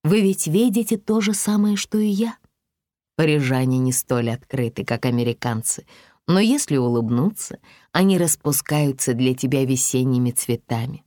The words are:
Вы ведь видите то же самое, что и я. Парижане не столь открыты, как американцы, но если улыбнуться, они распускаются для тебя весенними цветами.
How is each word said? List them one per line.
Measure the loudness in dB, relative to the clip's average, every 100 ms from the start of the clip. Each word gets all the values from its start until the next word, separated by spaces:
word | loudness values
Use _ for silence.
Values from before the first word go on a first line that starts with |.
Вы | 2 2
ведь | 2 0 0
видите | 2 2 2 -2 -4
то | 0 0
же | 0
самое, | -2 0 0 2
что | 0 -2 -2
и | 0
я. | 0 -2 -6 _ _ _ _ _ _ _ 0
Парижане | 2 2 2 0 2 0
не | 0
столь | -2 -2 -2 0
открыты, | -4 _ -4 -4 -6
как | -6 -2
американцы, | 0 0 -2 -2 -4 -4 -4 -8 -12 -20 _ _ 0
но | 2
если | 2 0 0 0
улыбнуться, | 2 0 0 0 0 -2 -14 -16 _ -20 _
они | 2 4 4
распускаются | 2 0 -2 -2 -2 0 0 0 -2
для | 0 0
тебя | 0 0 0
весенними | 0 0 0 0 2 2 0
цветами. | -2 -4 -6 -4 -6 -6 -10